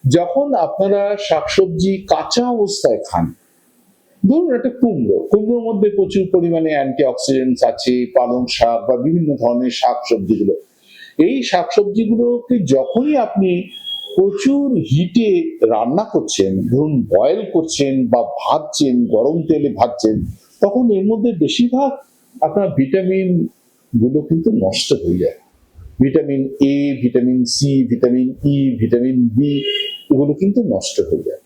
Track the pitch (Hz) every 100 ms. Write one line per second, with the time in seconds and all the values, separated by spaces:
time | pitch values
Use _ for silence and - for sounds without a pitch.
0 | 135 160 175 269 285 214 156 - 196 202
1 | 202 202 - 156 147 - 185 165 190 190
2 | - 156 - - 247 233 202 - 143 104
3 | - 87 85 - _ _ _ _ _ _
4 | _ _ 196 302 349 240 254 - 240 165
5 | 214 - - 208 214 240 226 208 208 202
6 | 185 196 185 185 170 165 160 147 135 123
7 | 135 120 - 135 127 120 113 - 127 123
8 | 120 127 123 123 123 - 117 117 - 127
9 | 139 175 151 127 117 120 127 - 123 120
10 | - 113 95 107 98 - _ _ _ -
11 | - - 170 269 233 180 170 - 202 202
12 | 214 226 240 240 - 247 147 135 131 226
13 | 294 294 220 196 190 180 - - - -
14 | - - 196 202 269 285 285 214 107 139
15 | 180 240 214 180 165 - 110 110 120 160
16 | 214 160 - - 95 95 117 127 156 139
17 | 104 95 131 196 214 170 160 - 139 135
18 | 120 120 104 - - 135 - - 139 123
19 | 117 107 127 165 156 151 143 - 120 -
20 | 110 110 - - _ _ 196 214 240 196
21 | 196 220 233 175 147 - 240 254 277 269
22 | _ _ _ - 156 202 190 131 135 190
23 | 185 190 185 175 - _ _ _ _ 117
24 | 120 147 147 165 220 214 95 95 - 139
25 | 87 90 - - _ _ _ - - -
26 | 135 156 143 139 135 - 139 143 143 131
27 | 123 123 123 127 120 - 143 135 120 120
28 | 123 127 127 - 143 139 135 110 110 120
29 | 127 127 120 110 143 143 - - - -
30 | - 131 143 147 196 233 196 95 - -
31 | - - - -